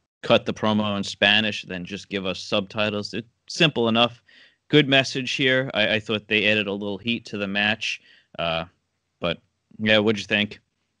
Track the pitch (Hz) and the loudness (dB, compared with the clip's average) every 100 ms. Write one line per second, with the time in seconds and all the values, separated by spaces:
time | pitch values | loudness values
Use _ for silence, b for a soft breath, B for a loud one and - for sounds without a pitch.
0 | _ _ - 117 - - 110 107 107 101 | _ _ 2 2 2 -2 0 0 0 -4
1 | 95 - 101 107 107 - - 90 90 98 | -6 0 4 4 2 -4 -8 -10 -10 -12
2 | - 101 92 90 - 107 95 110 107 104 | -8 -6 -4 -6 -2 -2 -2 -4 -4 -4
3 | 104 98 - _ - - 165 127 113 117 | -6 -10 -12 _ -14 0 2 2 0 2
4 | 120 - b b b b - 147 135 135 | 2 -2 b b b b 2 4 6 4
5 | 131 143 123 - 131 131 135 - 104 107 | 2 -4 -6 -2 0 2 0 0 0 0
6 | 113 107 - 107 104 107 98 101 104 95 | -2 -6 0 2 4 2 0 -6 -6 -6
7 | 117 117 - 104 98 101 104 110 - - | -6 -6 -6 -6 -4 0 0 -2 -6 -8
8 | b b b - 82 80 82 _ _ _ | b b b -6 -4 -4 -6 _ _ _
9 | _ _ 87 - _ _ _ - 107 110 | _ _ -6 -6 _ _ _ -6 2 4
10 | 107 101 - 104 104 - _ _ _ _ | 4 0 -2 -2 -2 -6 _ _ _ _